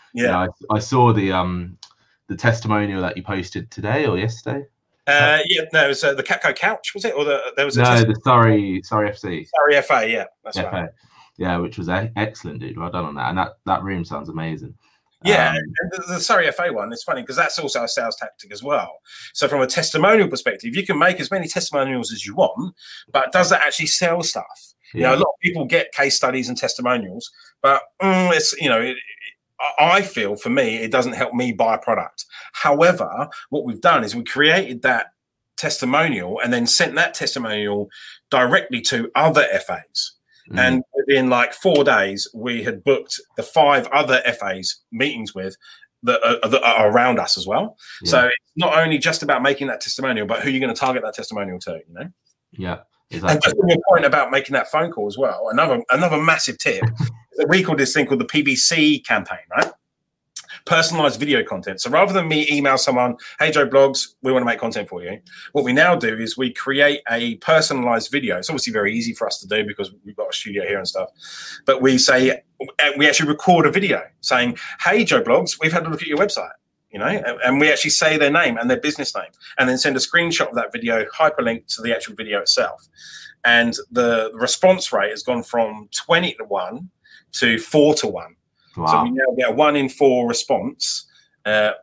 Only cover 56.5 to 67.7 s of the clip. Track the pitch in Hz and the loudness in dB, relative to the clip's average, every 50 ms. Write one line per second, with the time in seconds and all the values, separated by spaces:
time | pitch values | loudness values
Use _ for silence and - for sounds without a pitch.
56.5 | 120 - - 151 113 98 - 117 113 - - - - - _ _ _ - 151 143 | -6 -4 -2 -2 -2 0 -2 -2 -2 -2 -4 -4 -4 -10 _ _ _ -2 0 2
57.5 | 175 190 185 - 156 139 135 127 - 156 135 127 135 120 120 - - 151 143 139 | 4 2 2 2 0 0 0 0 2 0 0 2 0 -2 -2 -2 0 0 0 2
58.5 | 131 123 - - 170 165 151 151 151 131 _ - 120 104 98 - - - - _ | 0 2 2 2 2 4 4 4 4 2 _ -2 -2 -2 -2 -6 -12 -14 -12 _
59.5 | 90 107 - - - _ _ _ _ _ _ _ _ _ _ _ _ - - - | -2 -2 -2 -2 -4 _ _ _ _ _ _ _ _ _ _ _ _ -10 -10 -10
60.5 | - - _ - 170 160 165 160 170 165 151 143 120 110 147 147 139 117 110 - | -18 -18 _ 0 2 2 2 2 0 2 0 0 0 0 -2 0 0 0 0 -2
61.5 | 107 92 90 98 95 - - - 135 160 190 208 185 196 170 165 156 151 151 143 | -6 -8 -8 -10 -8 -6 -6 0 2 2 2 4 2 0 0 0 0 0 0 0
62.5 | 147 147 143 139 135 131 - - 127 123 123 123 120 - - - - - 151 160 | 0 2 2 2 2 2 2 0 2 2 0 0 -2 -6 -12 -20 -4 -2 0 2
63.5 | 151 151 143 117 123 139 139 135 131 - - - _ _ - 131 131 127 123 120 | 2 2 0 4 6 6 6 6 4 -2 -6 -6 _ _ -2 0 2 2 2 0
64.5 | 117 110 - 113 110 113 101 - 92 87 87 87 101 - _ - - - - - | -2 -2 -4 -4 -4 -6 -8 -8 -12 -12 -10 -10 -12 -12 _ -20 -20 -20 -20 -4
65.5 | _ 147 131 123 123 143 165 180 175 165 120 110 110 110 113 110 - 123 131 123 | _ -2 0 2 4 4 6 4 4 2 0 -2 -2 -4 -6 -6 -4 -4 -4 -6
66.5 | 117 - - 135 135 139 143 147 147 - - - 117 117 120 120 113 - - - | -4 -6 -6 -4 2 4 4 4 2 0 -4 -4 -4 -2 -2 -4 -6 -6 0 2
67.5 | 160 160 123 - | 4 4 4 2